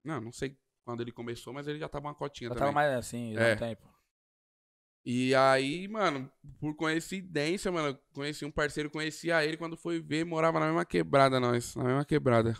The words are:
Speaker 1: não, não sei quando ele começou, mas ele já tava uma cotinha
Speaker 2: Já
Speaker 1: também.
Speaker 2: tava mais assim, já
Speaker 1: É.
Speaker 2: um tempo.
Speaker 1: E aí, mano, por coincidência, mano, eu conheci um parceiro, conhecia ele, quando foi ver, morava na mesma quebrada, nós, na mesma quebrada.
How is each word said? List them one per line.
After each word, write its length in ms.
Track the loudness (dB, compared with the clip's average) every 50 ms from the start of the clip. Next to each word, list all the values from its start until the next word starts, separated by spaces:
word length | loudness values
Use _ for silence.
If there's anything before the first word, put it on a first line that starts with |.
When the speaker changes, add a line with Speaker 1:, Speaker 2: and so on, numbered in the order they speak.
| _
Speaker 1:
não, 160 | -8 -8 -6
não 120 | -8 -10
sei 240 | -8 -8 -8 -8 -10 _ _ _ _ _ _
quando 160 | -10 -8 -8
ele 100 | -8 -8
começou, 420 | -8 -10 -10 -10 -10 -10 -12 -14
mas 140 | -12 -10 -8
ele 120 | -8 -8 -8
já 100 | -8 -8
tava 180 | -8 -8 -8 -8
uma 60 | -8
cotinha 340 | _ -8 -8 _ -10 -8 -6
Speaker 2:
Já 40 | -2
Speaker 1:
também. 120 | 0 0 2
Speaker 2:
tava 20 | 4
mais 180 | 4 2 4 2
assim, 400 | -2 -4 -6 -8 -8 -8 -6 0
já 60 | 2
Speaker 1:
É. 140 | 4 4 4
Speaker 2:
um 40 | 2
tempo. 360 | -2 -6 -8 -10 -16 -20 _ _ _ _ _ _ _ _ _ _ _ _ _ _ _ _ _ _ _ _ _ _ _
Speaker 1:
E 280 | -4 -2 0 2 4 6
aí, 520 | 6 6 6 6 4 2 -2 -4 -6 -8
mano, 440 | -8 -4 0 0 0 0 -2 -8 -10 _ _ -20 -20 -12 -6
por 160 | -6 -6 -4
coincidência, 960 | -2 -2 0 0 -2 -2 -4 -8 -8 -8 -4 -2 -2 0 0 -2 -2 -2 -2
mano, 180 | -2 0 -2 -2
eu 100 | -4 -6 _ _ _
conheci 280 | -8 -8 -8 -6 -8 -10
um 60 | -6
parceiro, 380 | -2 -2 -2 -2 -2 -4 -6 -6
conhecia 540 | -4 -4 -6 -6 -6 -6 -2 0 2 2 2
ele, 140 | 0 -2 -4
quando 180 | -8 -10 -10
foi 240 | -8 -6 -4 -4 -4
ver, 240 | -4 -2 -2 -2 0
morava 340 | 0 0 2 2 2 2 2
na 80 | 2
mesma 180 | 2 2 0 0
quebrada, 540 | _ 0 0 2 4 6 6 6 8 6 4
nós, 360 | 4 4 2 0 -2 -4 -6
na 100 | -2 0
mesma 200 | 2 2 2 2
quebrada. 500 | 2 0 2 4 6 6 6 6 4 0